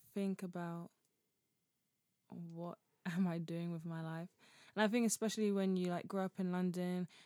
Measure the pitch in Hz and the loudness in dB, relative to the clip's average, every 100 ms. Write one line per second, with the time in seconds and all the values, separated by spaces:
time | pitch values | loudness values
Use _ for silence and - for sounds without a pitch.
0 | - 202 196 190 185 175 170 170 170 _ | -4 -2 -2 -2 -4 -6 -6 -6 -10 _
1 | _ _ _ _ _ _ _ _ _ _ | _ _ _ _ _ _ _ _ _ _
2 | _ _ - 175 170 165 170 - _ _ | _ _ -16 -12 -10 -8 -10 -10 _ _
3 | 185 170 180 170 160 170 170 165 165 165 | -4 2 2 0 -2 -4 -4 -4 -6 -6
4 | 160 165 175 _ - - - 196 214 240 | -6 -6 -10 _ -20 -20 -6 2 4 4
5 | 233 - 220 220 208 196 190 185 180 175 | 4 2 0 2 2 4 4 4 2 0
6 | - 196 190 - 180 180 185 180 180 180 | -2 -2 0 0 0 2 2 2 0 0
7 | 180 - | -2 -8